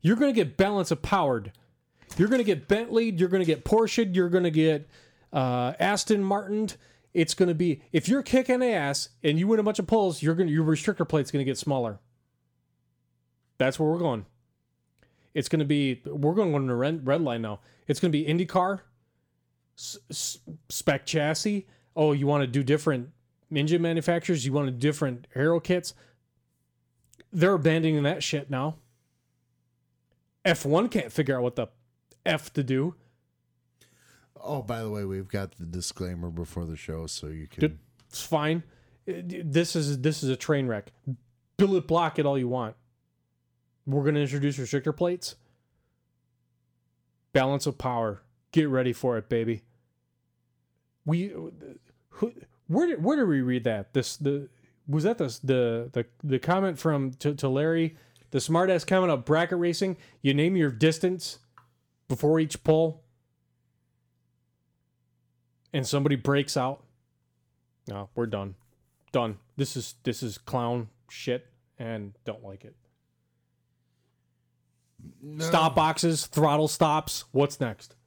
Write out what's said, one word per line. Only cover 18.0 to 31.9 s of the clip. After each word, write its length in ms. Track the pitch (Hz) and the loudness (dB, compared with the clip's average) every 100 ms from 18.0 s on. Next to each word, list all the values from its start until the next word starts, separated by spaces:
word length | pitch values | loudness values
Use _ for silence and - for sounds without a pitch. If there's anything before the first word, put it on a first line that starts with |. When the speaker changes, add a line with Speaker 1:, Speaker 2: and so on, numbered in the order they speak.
| 180 | 0
Speaker 1:
be 120 | 147 | 0
IndyCar, 560 | 151 165 180 190 180 196 _ _ _ _ _ _ _ _ _ - | 0 -2 0 0 0 -2 _ _ _ _ _ _ _ _ _ -18
s-, 220 | - - _ | -16 -16 _
s-, 280 | - - - - 156 _ | -10 -8 -10 -16 -20 _
spec 380 | - - 139 - | -4 -2 -2 -2
chassis. 600 | 156 147 160 214 202 - _ _ - | -2 0 0 -2 -4 -6 _ _ 0
Oh, 160 | 151 | 0
you 160 | 147 139 | 2 2
wanna 180 | 143 135 | 0 0
do 160 | 127 | 0
different 480 | 135 151 160 131 123 _ _ _ _ | 2 2 2 -2 -4 _ _ _ _
engine 300 | 156 151 170 | -2 0 2
manufacturers? 640 | 165 165 156 170 170 165 123 | 2 0 0 -2 0 -2 0
You 60 | |
wanna 180 | 139 139 | 0 -2
do 80 | 123 | 0
different 480 | 143 143 139 123 - | -2 0 -4 -4 -10
aero 240 | 131 147 170 | -2 0 0
kits? 340 | 160 180 175 - _ _ _ _ _ _ _ _ _ _ _ _ - | 0 -2 -2 -16 _ _ _ _ _ _ _ _ _ _ _ _ -10
They're 220 | 185 180 | 2 2
abandoning 500 | 190 151 160 165 151 | 4 2 2 2 2
that 180 | 143 185 | 0 -2
shit 260 | - 151 135 | -4 -6 -4
now. 280 | 131 143 156 _ _ _ _ _ _ _ _ _ _ _ _ _ _ _ _ | -4 -4 -6 _ _ _ _ _ _ _ _ _ _ _ _ _ _ _ _
F 200 | 190 160 | -2 0
one 240 | 139 156 233 | 2 2 2
can't 240 | 220 214 | -2 -2
figure 240 | - 143 131 | -4 -2 0
out 60 | |
what 140 | 123 131 | -2 -4
the 100 | 113 _ _ | -8 _ _